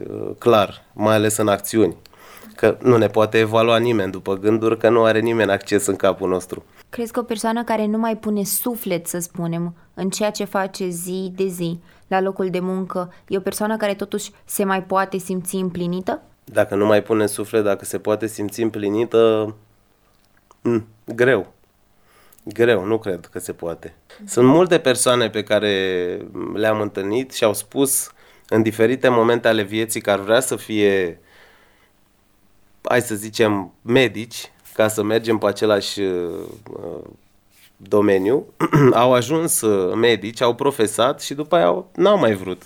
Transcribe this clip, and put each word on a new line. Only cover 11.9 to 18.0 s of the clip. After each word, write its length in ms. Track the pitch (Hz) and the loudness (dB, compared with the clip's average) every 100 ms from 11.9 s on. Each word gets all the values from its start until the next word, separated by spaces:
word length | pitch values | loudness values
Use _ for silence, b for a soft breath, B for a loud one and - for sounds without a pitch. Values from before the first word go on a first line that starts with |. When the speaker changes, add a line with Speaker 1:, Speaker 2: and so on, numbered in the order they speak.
| b - | b -4
Speaker 2:
la 140 | 190 | -2
locul 300 | 190 196 190 | -2 -2 -4
de 100 | 180 | -2
muncă, 520 | 185 185 185 185 175 b - | -4 -4 -4 -6 -8 b -8
e 80 | 190 | -6
o 40 | |
persoană 360 | 190 - 208 220 | -4 -4 -2 -2
care 180 | 208 | -2
totuși 360 | 202 196 208 - b | -4 -6 -6 -8 b
se 200 | - - | -8 -4
mai 180 | 196 190 | -2 -2
poate 360 | 185 190 190 190 | 0 -2 0 -4
simți 360 | 175 185 175 190 | -6 -6 -6 -4
împlinită? 680 | 185 175 175 180 190 302 - _ | -4 -4 -4 -4 -4 -6 -8 _
Speaker 1:
Dacă 300 | - 107 104 | -4 -2 0
nu 120 | 101 104 | 2 4
mai 160 | 107 | 2
pune 240 | 101 110 104 | 2 0 0
suflet, 380 | - 101 113 | -2 -4 0
dacă 200 | 104 98 | 0 -2
se 140 | - | -4
poate 280 | 98 | -6